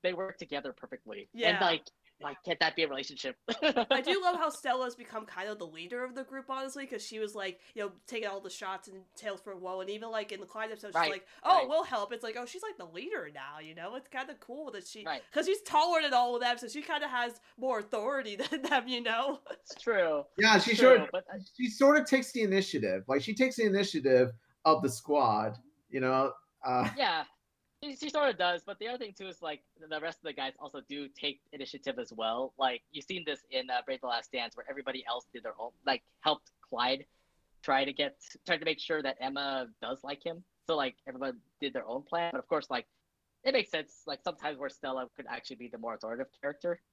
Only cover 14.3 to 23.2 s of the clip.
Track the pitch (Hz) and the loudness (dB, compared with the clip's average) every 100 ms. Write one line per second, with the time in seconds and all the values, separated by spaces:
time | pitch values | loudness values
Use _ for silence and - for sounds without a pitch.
14.3 | 247 - 262 294 202 180 220 208 139 - | -12 -14 -12 -10 -10 -12 -12 -8 -8 -4
15.3 | 285 330 415 - 302 339 330 302 247 247 | -2 0 -2 2 4 6 4 4 4 4
16.3 | 240 240 240 247 285 294 294 294 247 240 | 2 0 0 -4 -10 -4 -4 -2 -2 -2
17.3 | 233 _ - 254 226 208 226 226 277 220 | -6 _ -4 -2 0 -2 -2 0 -2 -2
18.3 | 202 277 302 302 277 240 247 233 226 277 | -4 -4 -2 2 2 2 -4 0 0 0
19.3 | 277 - - - - - 208 170 147 - | -2 -8 -16 -14 -6 0 4 4 2 -2
20.3 | - 220 208 233 220 254 247 - 185 - | 4 8 8 6 8 10 10 8 -4 -4
21.3 | 196 190 - 247 214 277 302 294 269 247 | -14 -14 -4 -4 6 8 8 6 2 2
22.3 | 240 208 190 190 139 104 95 95 139 | 0 2 4 2 0 0 -2 2 0